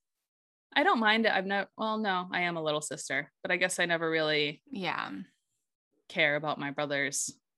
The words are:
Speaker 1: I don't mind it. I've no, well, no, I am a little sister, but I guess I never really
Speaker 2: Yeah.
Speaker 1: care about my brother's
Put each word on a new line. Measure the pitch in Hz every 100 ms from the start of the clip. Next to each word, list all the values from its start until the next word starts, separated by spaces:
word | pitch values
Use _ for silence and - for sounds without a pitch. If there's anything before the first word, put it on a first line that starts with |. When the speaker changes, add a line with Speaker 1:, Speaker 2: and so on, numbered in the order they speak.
| _ _ _ _ _ _ _
Speaker 1:
I | 277
don't | 349 294
mind | 214 220 214
it. |
I've | 190 190
no, | 202 - -
well, | 220 220
no, | 214 185 185
I | 180
am | 175 170
a |
little | 156 151
sister, | 151 147 - 139 147 _
but | 185
I | 180
guess | 185 175
I | 175
never | 165 165
really | 160 156 151 147 151 _
Speaker 2:
Yeah. | 233 175 - 110 98 190 _ _ _ _ _ _ _ -
Speaker 1:
care | 180 151 147
about | 151 143
my | 143
brother's | 143 147 139 135 - - - _